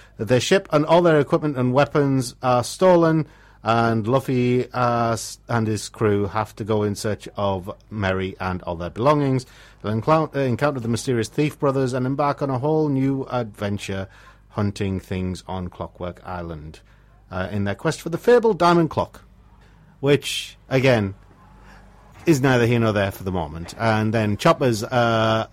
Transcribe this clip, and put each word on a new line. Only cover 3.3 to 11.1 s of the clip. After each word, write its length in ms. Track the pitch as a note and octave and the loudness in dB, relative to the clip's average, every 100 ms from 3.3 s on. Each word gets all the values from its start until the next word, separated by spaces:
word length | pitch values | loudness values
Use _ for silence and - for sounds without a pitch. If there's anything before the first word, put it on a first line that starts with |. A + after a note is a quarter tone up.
| - - - | -10 -20 -8
and 440 | G#2+ A#2 A#2 A2+ G#2 | 0 2 2 0 0
Luffy, 640 | C3 C3+ B2+ B2 B2 B2+ | 0 0 0 2 0 0
uh, 400 | B2 A#2+ A#2 A#2 | -2 0 0 0
s-, 260 | A2+ - - - | -2 -6 -12 -4
and 180 | A#2+ A2 | -2 0
his 220 | G#2 - | -4 -6
crew 380 | - A2 G2+ G2+ | -2 0 2 0
have 300 | A2 G#2+ - | -4 -6 -6
to 80 | |
go 180 | G#2+ G#2+ | -2 0
in 120 | G#2 | 0
search 340 | G2+ A2 G2 - - | -2 -4 -6 -8 -4
of 340 | G2+ F#2+ F2+ - - | -2 -2 -6 -14 -12
Merry 440 | G#2+ G2 F#2 F#2+ - | -4 -2 -2 -4 -6
and 220 | F#2 F2+ | -6 -6
all 140 | - E2+ | -8 -8
their 140 | E2+ | -8
belongings. 560 | F2+ C3 D3+ C#3 C3 - - - - | -2 2 2 2 -2 -4 -20 -20 -10
They'll 100 | G#2 | -6
enclou-, 420 | A2 B2+ D#3+ D3+ | -4 0 0 0
uh, 60 | C#3 | -2
encounter 400 | C3 A2+ D3 C3+ | -2 0 -2 -2
the 80 | A2+ | -4
mysterious 400 | A#2 - | -4 -2